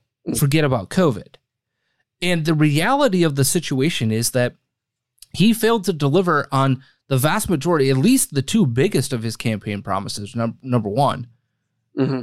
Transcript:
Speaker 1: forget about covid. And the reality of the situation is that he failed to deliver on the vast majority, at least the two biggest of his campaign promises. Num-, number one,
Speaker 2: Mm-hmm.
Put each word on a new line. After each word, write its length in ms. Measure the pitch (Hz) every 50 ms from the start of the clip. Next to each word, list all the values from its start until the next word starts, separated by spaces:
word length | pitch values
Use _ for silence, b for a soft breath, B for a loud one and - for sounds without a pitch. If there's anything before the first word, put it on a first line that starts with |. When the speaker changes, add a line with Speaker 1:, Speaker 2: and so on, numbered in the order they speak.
| _ _ _ _ - - -
Speaker 1:
forget 280 | - 147 139 151 160 151
about 260 | 135 131 110 95 -
covid. 460 | - 185 180 151 113 90 - - - - _ _ _ _ _ _ _ _ _ _ _ _ _ _ _ -
And 220 | 175 180 180 165 151
the 100 | 165 160
reality 680 | 147 156 151 139 151 175 233 269 285 294 240 185 180
of 140 | 170 156 143
the 80 | 139 131
situation 680 | - - 175 - - 143 131 135 120 - - 117 110
is 200 | 110 113 117 -
that 260 | - 127 123 123 - _ _ _ _ _ _ _ _ _ _ _ _ _ - _
he 200 | - - 175 233
failed 320 | 220 - 214 220 233 220 175
to 80 | 202
deliver 560 | 175 143 147 139 143 190 185 180 156 143 139 -
on 320 | 143 135 135 135 131 135 b b b b b -
the 100 | 139 127
vast 300 | 120 156 180 214 - -
majority, 420 | 175 143 139 175 175 151 135 135
at 60 | 135 131
least 340 | 143 226 262 262 - - 151
the 80 | 135
two 240 | 139 - - 226 190
biggest 460 | 127 117 127 151 208 - 147 135 -
of 100 | 135 113
his 140 | 113 117 110
campaign 460 | - - 117 110 98 - 107 104 101
promises. 520 | - 104 95 98 98 - - 104 101 98 -
Num-, 240 | 117 117 113 - -
number 260 | - 131 123 120 107 101
one, 400 | 101 127 143 120 - - 120 - _ _ _ _ _ _ _ _ _ _ _ _ -
Speaker 2:
Mm-hmm. 260 | - 135 127 135 127